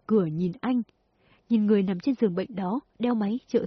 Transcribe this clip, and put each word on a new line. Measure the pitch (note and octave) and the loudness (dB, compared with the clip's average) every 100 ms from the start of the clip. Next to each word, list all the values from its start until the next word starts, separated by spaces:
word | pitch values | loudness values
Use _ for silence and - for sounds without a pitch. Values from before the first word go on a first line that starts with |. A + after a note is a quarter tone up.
| - | 4
cửa | A3 E3 | 2 2
nhìn | D#3 F3+ E3+ | -2 -4 -4
anh, | A#3+ B3+ - _ _ _ _ _ - | -2 -2 -4 _ _ _ _ _ 0
nhìn | A#3 G#3 | 2 4
người | G#3 | 2
nằm | F#3+ F3+ | 2 -2
trên | C#4 B3+ | -2 0
giường | G#3+ F3 | 0 0
bệnh | F#3+ G3 | -6 -4
đó, | F3+ A#3+ - - | -4 -4 -8 -4
đeo | A#3+ A#3 | -2 0
máy | G3+ A#3+ - | -2 -4 -2
trợ | A#3+ | -2